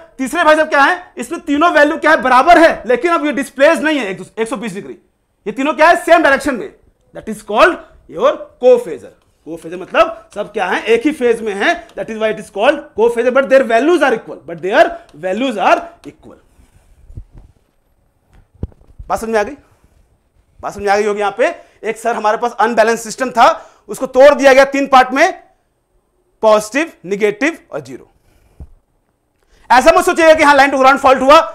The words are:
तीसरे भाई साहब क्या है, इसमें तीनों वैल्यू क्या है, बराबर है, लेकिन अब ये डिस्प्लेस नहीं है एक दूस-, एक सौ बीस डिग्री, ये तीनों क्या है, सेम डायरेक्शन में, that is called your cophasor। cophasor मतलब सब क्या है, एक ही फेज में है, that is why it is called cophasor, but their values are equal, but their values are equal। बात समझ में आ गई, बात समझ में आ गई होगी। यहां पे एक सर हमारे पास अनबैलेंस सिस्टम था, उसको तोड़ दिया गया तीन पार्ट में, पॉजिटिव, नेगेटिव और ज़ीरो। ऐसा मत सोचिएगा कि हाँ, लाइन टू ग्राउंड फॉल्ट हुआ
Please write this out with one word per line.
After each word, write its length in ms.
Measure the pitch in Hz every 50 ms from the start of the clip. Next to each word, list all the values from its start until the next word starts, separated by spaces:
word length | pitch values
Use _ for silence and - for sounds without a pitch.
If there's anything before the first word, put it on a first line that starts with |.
| - _ _ -
तीसरे 260 | 269 240 302 349 339
भाई 120 | 302 311
साहब 140 | 320 311 311
क्या 120 | 320 285
है, 320 | 269 311 359 359 - - - -
इसमें 220 | 240 - 330 -
तीनों 300 | - - 285 285 330 349
वैल्यू 260 | 311 302 294 294 320 285
क्या 140 | - 294
है, 100 | 311 269
बराबर 380 | 214 254 254 254 262 339 349 320
है, 240 | 330 302 226 - -
लेकिन 260 | 214 247 240 247 349
अब 140 | 339 311 285
ये 60 | 302
डिस्प्लेस 480 | 254 269 269 - - 254 277 320 330 226
नहीं 200 | 269 311 311 277
है 80 | 226 190
एक 100 | 190 180
दूस-, 220 | 185 - - 214
एक 80 | 226 226
सौ 80 | 269
बीस 180 | 208 240 220 175
डिग्री, 240 | 202 143 131 113 - _ _ _ _ _ _ _ _ -
ये 60 | 196
तीनों 220 | 214 247 269 302 311
क्या 140 | - 302 339
है, 160 | 339 330 -
सेम 180 | 339 330 339 302
डायरेक्शन 320 | 277 277 262 269 294 262
में, 180 | 202 147 110 - _ _ _ _ _ _ _ -
that 140 | 165 - 220
is 100 | 214 208
called 340 | - - 202 233 311 370 294 - - _ _ _ _ -
your 180 | 135 165 226 294 - - - - _ - 247
cophasor। 460 | 254 247 - - 175 147 123 98 95 _ _ _ _ _ _ - 143
cophasor 320 | 165 165 - 160 180 185
मतलब 480 | 175 - 196 285 339 - - - - _ -
सब 160 | 202 208 - -
क्या 120 | 214 185
है, 160 | 180 196 165 160
एक 220 | 208 233 233 233
ही 60 | 302
फेज 300 | - - 247 240 220 220
में 120 | 220 220 403
है, 180 | - 370 339 339 - - -
that 220 | - 208 196 208
is 100 | 220 214
why 100 | 220 214
it 100 | 208 -
is 120 | - -
called 260 | - 196 220 285 311 294 - - - 196
cophasor, 340 | 226 233 233 226 247 254 240
but 160 | 269 262 196
their 160 | 262 269 247
values 400 | 220 226 226 269 320 359 285 285
are 80 | 277 269
equal, 240 | - - 156 120 - - 147
but 120 | 170 165
their 240 | 160 185 220 302 339 339 - - - _ _ 147
values 380 | 170 185 190 214 262 269 220 202 185
are 160 | 262 339 - - - - _ - 143
equal। 300 | - _ _ 113 76 _ _ _ _ _ _ _ _ _ _ _ _ _ _ - - - - _ _ - - _ _ _ _ _ _ _ _ _ _ _ _ _ _ _ _ _ _ _ _ _ _ - - - _ _ _ _ _ _ - -
बात 120 | 180 196
समझ 100 | 226 226
में 100 | 220 208
आ 40 | 208
गई, 140 | 240 294 - _ _ _ _ _ _ _ _ _ _ _ _ _ _ _ _ _ _ _ _
बात 140 | - - 170
समझ 120 | 202 202
में 60 | 202
आ 60 | 196 208
गई 80 | 214
होगी। 140 | 208 202 208
यहां 120 | 208 196
पे 180 | 196 220 269 339 330 - - _ _ _ -
एक 140 | 214 220 220
सर 180 | - 226 233
हमारे 220 | 208 214 214 220 220
पास 180 | 240 240 233 -
अनबैलेंस 440 | 208 233 240 226 214 226 226 220 226
सिस्टम 280 | 220 - - 262 254
था, 180 | - 226 247 320 311 - - - _ _ _ -
उसको 180 | 208 - 262
तोड़ 280 | 254 254 254 269 294 285
दिया 200 | 240 277 269 262
गया 120 | 269 277
तीन 220 | 269 277 277 277 277
पार्ट 240 | 262 254 254 254
में, 320 | 247 277 330 381 370 - - _ _ _ _ _ _ _ _ _ _ _ _ _ _ _ _ _ _ - -
पॉजिटिव, 500 | 220 214 214 214 - - 277 330 320 - _ -
नेगेटिव 520 | 175 202 190 208 208 202 - 262 320 330 - _ _
और 100 | - 147
ज़ीरो। 280 | - 139 127 - - _ _ _ _ _ _ _ _ _ _ - - - _ _ _ _ _ _ _ _ _ _ _ _ _ _ _ _ _ _ _ -
ऐसा 220 | 233 254 240 330
मत 140 | 330 359 -
सोचिएगा 280 | 359 349 - 330 320 311
कि 100 | 311 302
हाँ, 120 | 285 294
लाइन 160 | 277 269 277
टू 60 | 285 269
ग्राउंड 220 | 262 262 277 269
फॉल्ट 220 | - 269 269 262
हुआ 180 | 262 269 302 330 - - -